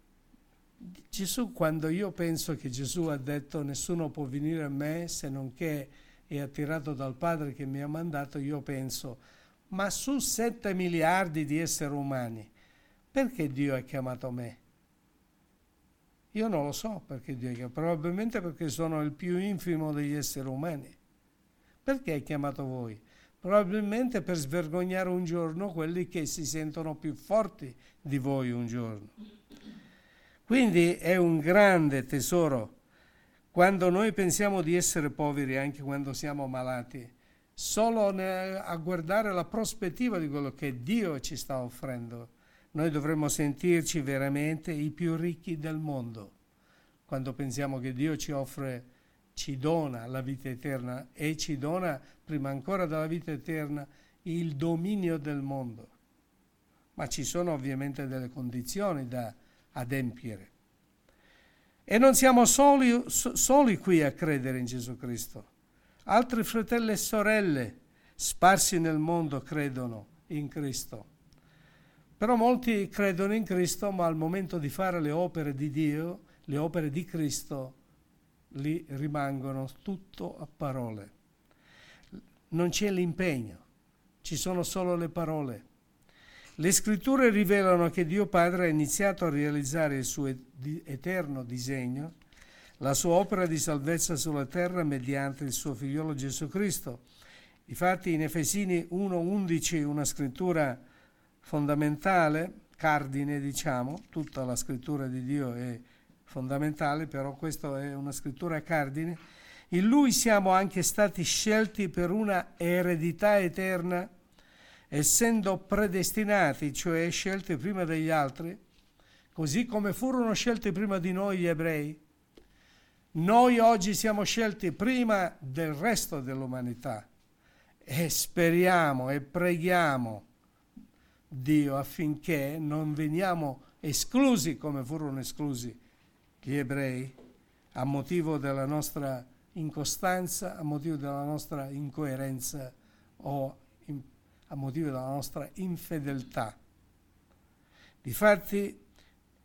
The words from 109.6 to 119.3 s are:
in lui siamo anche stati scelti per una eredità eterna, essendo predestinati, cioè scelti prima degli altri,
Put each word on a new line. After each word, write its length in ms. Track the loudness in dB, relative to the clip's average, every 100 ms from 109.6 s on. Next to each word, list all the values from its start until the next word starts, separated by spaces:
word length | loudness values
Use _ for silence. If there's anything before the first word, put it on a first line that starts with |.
| -2
in 160 | 4 6
lui 260 | 6 6
siamo 380 | 4 6 6 6
anche 320 | 4 4 0
stati 420 | 0 4 2 2
scelti 640 | -2 0 4 4 2 0 -2
per 240 | 0 0
una 420 | 2 2 0 -2 -2
eredità 800 | 2 2 2 2 0 2 4 6
eterna, 720 | 4 0 -2 0 0 -2 -4 -12 _ _ -20 -20 -20 -20 -6
essendo 680 | 0 4 4 6 4 2 -2
predestinati, 1160 | 0 2 2 2 0 0 2 4 4 2 -4
cioè 360 | -2 -2 0 0
scelti 460 | -2 -2 -4 -2 -4
prima 300 | -2 -2 -2
degli 240 | 0 2
altri, 480 | 2 0 -4 -10 -12 _ _ _ _ _ _ _